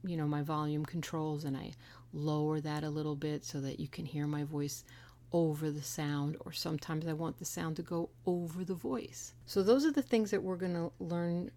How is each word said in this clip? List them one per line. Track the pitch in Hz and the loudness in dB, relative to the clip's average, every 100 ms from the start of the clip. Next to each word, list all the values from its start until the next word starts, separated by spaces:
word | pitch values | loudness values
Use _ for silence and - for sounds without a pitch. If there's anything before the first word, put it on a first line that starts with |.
you | 190 165 | -2 0
know, | 147 | 2
my | 147 | 2
volume | 147 151 151 151 | 2 0 2 0
controls, | 156 175 - 165 156 147 | 0 -2 -2 -2 0 0
and | 151 135 | -2 -2
I | - - - - - | -4 -10 -18 -20 -10
lower | 147 151 151 151 156 | -2 2 2 4 2
that | 151 151 | 0 -2
a | 156 | -2
little | 151 151 143 | 0 0 0
bit | 151 151 | 0 -2
so | - 143 | -2 -4
that | 135 - | -4 -4
you | 139 | -6
can | - 160 | -6 -4
hear | 151 147 | -2 0
my | 147 | 0
voice | 147 151 143 - - - - - - | -2 -2 -2 -4 -12 -20 -20 -20 0
over | 170 160 147 156 | 4 4 2 -2
the | 147 | -2
sound, | 143 - 147 147 143 156 | -4 -2 0 0 0 -2
or | - | -6
sometimes | 160 165 156 - 156 165 | -4 -2 -2 -2 -2 0
I | |
want | 156 165 - | -2 -2 -4
the | 160 | -6
sound | - 165 156 | -4 -2 -2
to | |
go | - 170 170 - 185 | -2 -2 -2 -2 0
over | 175 170 170 | 0 0 -4
the | 180 | -4
voice. | 175 247 254 - - - - - | -2 0 -2 -4 -10 -14 -14 0
So | 196 | 4
those | 190 262 311 | 8 8 8
are | |
the | 285 | 4
things | - 226 208 | 4 4 4
that | 202 | 2
we're | 185 175 | 0 -2
gonna | 180 175 170 - | 0 0 -2 -4
learn | 180 170 175 170 175 | -2 0 2 0 -2